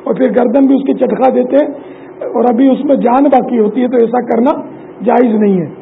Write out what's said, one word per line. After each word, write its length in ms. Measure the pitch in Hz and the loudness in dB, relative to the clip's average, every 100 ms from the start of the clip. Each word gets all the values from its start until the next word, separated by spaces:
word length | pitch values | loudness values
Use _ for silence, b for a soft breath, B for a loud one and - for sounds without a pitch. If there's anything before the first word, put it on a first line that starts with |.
اور 140 | 277 190 | -4 -2
پھر 140 | 254 202 | 0 0
گردن 320 | - 269 269 | 0 2 2
بھی 80 | 269 | 2
اس 100 | - | 0
کی 80 | - | -2
چٹکا 280 | 247 202 262 | -2 0 0
دیتے 280 | 240 247 269 | 0 0 0
ہیں 680 | 302 - - - - - - | 0 -6 -16 -20 -20 -12 -6
اور 180 | 240 240 | -2 0
ابھی 180 | 220 269 | 2 2
اس 120 | 254 - | 2 0
میں 100 | 254 | 0
جان 260 | 226 254 285 254 | 2 2 4 2
باقی 220 | 233 240 | 0 0
ہوتی 240 | 208 226 | 0 0
ہے، 100 | 247 | -2
تو 100 | 254 226 | 0 0
ایسا 180 | 247 240 | 0 -2
کرنا 240 | 233 254 302 - B B - 202 | 0 0 -2 -8 B B -6 -2
جائز 260 | 233 254 214 | 2 2 2
نہیں 240 | 208 185 | 2 0
ہے۔ 80 | 147 - | -4 -10